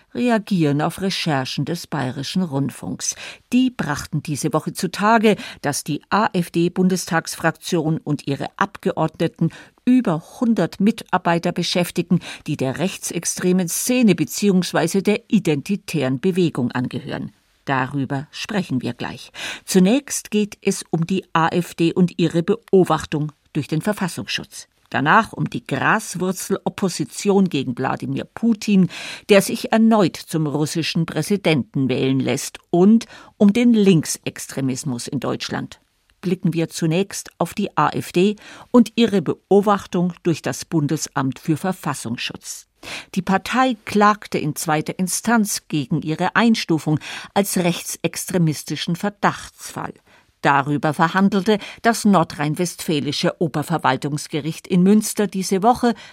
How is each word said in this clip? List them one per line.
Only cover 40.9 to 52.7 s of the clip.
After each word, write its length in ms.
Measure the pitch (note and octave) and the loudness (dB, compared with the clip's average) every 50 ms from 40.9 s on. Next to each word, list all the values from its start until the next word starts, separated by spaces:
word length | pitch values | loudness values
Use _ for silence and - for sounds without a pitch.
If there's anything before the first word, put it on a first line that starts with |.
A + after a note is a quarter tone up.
| D#3+ D3 - - - C#3 C3+ C3+ C3 - | 0 -2 -6 -6 -4 -4 -4 -4 -4 -4
für 160 | - E3+ D#3 | -2 -2 -2
Verfassungsschutz. 1120 | - - F#3 F3+ - - D#3 C#3 - - A2+ A#2+ - - - - - - - - - - _ _ _ - - - - - - - | 0 -2 -4 -4 -4 -4 -6 -6 -6 -6 -8 -8 -6 -8 -10 -10 -12 -12 -14 -14 -14 -16 _ _ _ -16 -14 -14 -14 -12 -8 -6
Die 60 | F#3+ | -4
Partei 540 | - - F#3+ F#3 - - - B3 C4 C4 A#3 - - | 0 0 0 0 0 -2 0 0 2 0 0 -4 -6
klagte 520 | - - G#3 G#3 G#3 G#3 G#3 - - - - | -2 2 4 4 4 4 2 -2 -6 -4 -4
in 160 | - D3+ D3 | -2 -4 -4
zweiter 420 | - - E3 D3+ D#3 D#3 - - | -4 -2 -2 -2 -2 -2 -4 -4
Instanz 680 | - F#3 F3 - - - A3 A#3+ A3+ G3+ - - - - | -4 -4 -4 -4 -4 -2 0 2 2 2 0 -2 -6 -6
gegen 360 | - - D3+ C3 - E3+ C#3+ | -4 -4 -4 -2 0 -2 -2
ihre 340 | - D#3 D#3 - F3 - - | -2 -2 -4 -2 -2 -2 0
Einstufung 640 | F#3+ A3+ A#3 A3 - - - E3 D3 - D#3+ D#3 - - - - - - - | 2 4 4 2 2 2 0 0 0 0 0 0 0 -2 -6 -14 -14 -10 -4
als 240 | - G3+ G3 - - | 0 0 0 0 0
rechtsextremistischen 1400 | F#3+ F3 F3 E3+ - - - - - - E3 - - - - F3+ F3+ E3 D#3 C#3 - - - D#3 - - - E3+ | 0 0 0 -2 -2 -6 -10 -8 -6 -6 -6 -6 -8 -6 -2 0 0 2 0 0 -2 -6 -8 -8 -6 -6 -6 -6
Verdachtsfall. 1000 | - - G3+ G#3 _ - F3 - - - - - - - - - - - - - _ _ _ _ _ _ _ _ _ | -4 -4 -6 -4 _ -2 -2 -2 -4 -8 -18 -18 -18 -16 -14 -12 -10 -10 -12 -12 _ _ _ _ _ _ _ _ _
Darüber 520 | - D3+ C#3 C#3 C3 D3 D3 C#3+ - D#3 | 2 4 4 4 4 2 0 0 0 0
verhandelte 680 | C#3+ - E3 E3 F3 F#3+ G3 F#3+ G#3+ G3 F#3 A3 G#3+ G3+ - - - - | 0 2 2 2 4 4 4 4 4 2 2 2 0 0 -2 -8 -8 -2
das 240 | - A#3 A3 - - | 0 0 0 2 4
nordrhein-westfälische 1400 | G3+ F#3+ E3+ D#3+ - - - D3 D3+ D3 - F3+ E3+ | 4 6 4 4 2 -2 -4 -2 -2 -2 -2 -2 -4